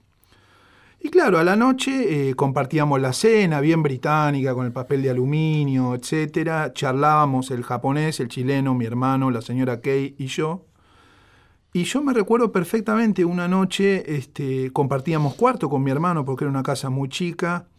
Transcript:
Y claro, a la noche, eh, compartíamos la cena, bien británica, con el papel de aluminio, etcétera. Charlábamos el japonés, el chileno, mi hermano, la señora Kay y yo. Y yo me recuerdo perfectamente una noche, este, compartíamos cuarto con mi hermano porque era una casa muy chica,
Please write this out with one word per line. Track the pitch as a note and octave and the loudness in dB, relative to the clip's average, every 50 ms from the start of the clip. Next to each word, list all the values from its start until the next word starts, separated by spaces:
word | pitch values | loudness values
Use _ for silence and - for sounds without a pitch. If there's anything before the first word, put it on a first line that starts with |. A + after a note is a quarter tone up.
| _ _ _ _ _ _ _ _ _ _ _ _ _ _ _ _ _ _ _ _ | _ _ _ _ _ _ _ _ _ _ _ _ _ _ _ _ _ _ _ _
Y | - D4 | -8 2
claro, | - F4+ E4 A#3+ F3+ D#3+ | 4 4 6 6 4 4
a | E3 | 4
la | F3 G3 | 4 4
noche, | G#3+ B3 C4 C4 C4 - C4+ C4+ C4+ A#3+ - D#3 C#3+ C#3 C3+ | 4 4 4 2 2 -2 -2 0 0 0 0 0 0 0 0
eh, | C3 | 0
compartíamos | - D3 C#3 B2+ C#3+ C3+ C3 D#3+ D#3 D3 D3 C#3 C3+ | 0 0 0 2 0 -2 0 0 0 2 2 2 2
la | C3+ C3 | 0 0
cena, | B2+ - - A3+ A3+ G#3+ G3+ E3+ D#3 C#3+ | 0 2 4 4 6 6 4 2 2 2
bien | C#3 D#3 E3 E3 | 2 4 4 4
británica, | D#3 D3 C3+ B2 - D3+ D3+ D#3 D3+ D3 C#3+ C#3 C3 C3+ B2+ | 2 0 -2 -2 0 0 2 2 2 2 2 0 0 0 -2
con | B2+ B2+ | -2 -4
el | A#2+ | -4
papel | A#2 C3 B2+ - D3 C3+ | -4 -6 -4 -2 0 0
de | C3+ C3 | 0 0
aluminio, | B2+ B2 B2+ C3+ D3 D#3 D#3+ D#3 D#3 D3+ D3 C#3 C3+ C3 B2+ B2 B2 | 0 0 0 0 0 0 2 2 2 2 2 2 2 2 0 0 -2
etcétera. | B2 - - D#3+ D#3 D#3 D3+ D3+ E3+ D#3+ E3 D#3+ D#3+ D#3 C3+ | -4 -4 -4 -2 -2 -2 -2 -2 -2 -2 0 -2 -2 -2 -4
Charlábamos | - - C#3+ - C3 C3+ D3+ D3+ D#3 D3+ D3+ C#3+ C3 B2+ B2+ - | -4 -4 -4 -2 0 2 4 4 4 4 4 2 2 -2 -2 -4
el | C3+ A#2+ | -6 -8
japonés, | B2 - C3 A#2+ B2 C3+ C#3 D3+ D#3 D#3+ D3 - | -6 -6 -6 -4 -2 -2 0 0 0 -2 -2 -4
el | C3+ A#2 | -6 -6
chileno, | - C3 B2 C3 C#3 C#3 C3+ C3 C3 | -6 -4 -2 -2 0 0 0 0 0
mi | B2 A#2 | 0 -2
hermano, | A2 A#2+ B2 B2+ C3 C3+ C3+ C3+ C3 | -2 -2 -2 0 0 0 2 0 0
la | B2 A2+ | -2 -2
señora | A2 - A#2+ B2+ C3 B2+ A#2+ A#2 | -4 -4 -2 -2 0 -2 -2 -4
Kay | - C#3 C3+ C#3 C#3 C#3 C#3 | -2 -2 0 0 -2 -4 -8
y | - C#3 C3 | -10 -10 -6
yo. | - - D#3 D#3 F3 F#3 - _ _ _ _ _ _ _ _ _ _ _ _ _ _ _ _ _ _ _ _ _ - | -4 -4 -4 -4 -4 -8 -12 _ _ _ _ _ _ _ _ _ _ _ _ _ _ _ _ _ _ _ _ _ -4
Y | F3 F3 | -4 -2
yo | F3+ - C4+ | -2 -2 -2
me | D4+ C#4 B3+ | 0 0 0
recuerdo | A#3 G3 - A3+ A#3 A#3+ G#3 | 0 2 2 2 2 2 2
perfectamente | F#3 F#3+ E3+ - - A3+ A3 - G#3+ A3 A#3 A3 G3 F#3+ F3 | 0 -2 -2 0 -2 -2 -2 0 0 2 2 2 2 2 0
una | E3+ F3 F3+ F3 F3 | 0 0 -2 0 0
noche, | F#3 F#3+ F#3+ F#3 - - G3 G3 G3 F#3 - - D3+ | 2 2 0 0 0 0 2 2 2 0 -2 -4 -6
este, | C#3+ B2+ - - - C#3+ C3+ C3 C3 C3 C3 | -6 -6 -8 -10 -8 -6 -4 -2 -2 -4 -2
compartíamos | C3 - C#3+ C3 C#3 C3+ C3 E3+ D#3+ D#3 D3+ C#3 B2+ | -2 -2 0 0 -2 -2 -2 -2 0 0 0 0 0
cuarto | - A#3 B3 B3+ - - C#3+ | 0 0 0 2 0 -2 -2
con | C#3+ C3 | 0 0
mi | C3+ C3+ | 0 0
hermano | C3 D3 E3 F3+ F3 D#3 C3+ | 0 0 0 0 -2 -2 -2
porque | C3+ C3+ B2+ C#3+ | -4 -4 -4 -4
era | C#3 | -2
una | C#3 C3+ | -2 -2
casa | C3 - C#3 C3 - C3+ | -2 -2 -4 -4 -4 -4
muy | C3 C#3 C3+ C3 | -4 -4 -6 -6
chica, | - - F3+ F3 E3 - F3 E3+ F3 F3+ F3+ _ _ | -6 -6 -6 -6 -4 -4 -4 -4 -4 -6 -8 _ _